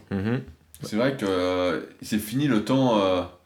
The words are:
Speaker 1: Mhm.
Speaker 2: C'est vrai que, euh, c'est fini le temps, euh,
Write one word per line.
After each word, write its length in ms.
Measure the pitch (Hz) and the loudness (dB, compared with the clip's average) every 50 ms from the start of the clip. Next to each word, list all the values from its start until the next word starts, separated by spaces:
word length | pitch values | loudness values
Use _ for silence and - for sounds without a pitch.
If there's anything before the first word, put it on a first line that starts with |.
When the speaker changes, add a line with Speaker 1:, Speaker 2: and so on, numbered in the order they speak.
| - - | -8 -6
Speaker 1:
Mhm. 320 | 101 98 98 113 123 139 135 - - - _ _ - - | -4 -2 -2 -2 -2 -2 -4 -8 -16 -20 _ _ -18 -16
Speaker 2:
C'est 140 | 139 - 104 | -10 -4 -2
vrai 200 | 107 123 143 135 | 0 0 0 0
que, 80 | - 107 95 | -2 -2 0
euh, 520 | 95 90 90 90 92 90 90 90 80 - - - - - | 0 0 0 0 0 0 0 0 -2 -2 -6 -10 -14 -16
c'est 160 | 85 - 113 107 | -6 -2 -2 -2
fini 280 | 104 104 117 135 147 139 | -2 -2 -2 0 2 2
le 160 | 117 104 107 | 2 2 2
temps, 340 | - 131 135 131 123 110 104 | 2 2 2 4 4 4 4
euh, 220 | 98 95 92 90 90 90 - - _ | 4 2 2 0 -2 -4 -10 -18 _